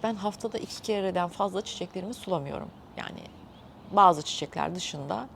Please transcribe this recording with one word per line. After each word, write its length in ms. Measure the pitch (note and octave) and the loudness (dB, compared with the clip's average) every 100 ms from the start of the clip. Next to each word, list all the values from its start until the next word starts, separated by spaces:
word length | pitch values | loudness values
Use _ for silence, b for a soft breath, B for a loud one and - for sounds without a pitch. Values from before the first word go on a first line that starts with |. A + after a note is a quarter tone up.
ben 120 | A3 G#3+ | 0 0
haftada 420 | G#3 G3+ A3+ - | -2 -2 -4 -4
iki 240 | - - | -6 -6
kereden 480 | - G#3 F#3+ F3+ F3 | 0 2 2 2 0
fazla 320 | - G3+ F#3+ | 0 0 0
çiçeklerimi 520 | - - F3+ F#3+ F#3 | -4 -6 -6 -6 -8
sulamıyorum. 560 | B3 - F3 C#3 - - - - - | -8 0 0 0 -4 -8 -12 -14 -10
Yani 220 | - - - - - - - - - | -8 -8 -14 -16 -18 -18 -18 -18 2
bazı 300 | G3+ F#3+ D#3 | 10 10 10
çiçekler 540 | D3+ - D3 E3+ D#3+ F3+ | 2 -4 -4 -2 -2 -2
dışında 520 | - D3 C#3 G3+ C4 | -6 -6 -4 -4 -4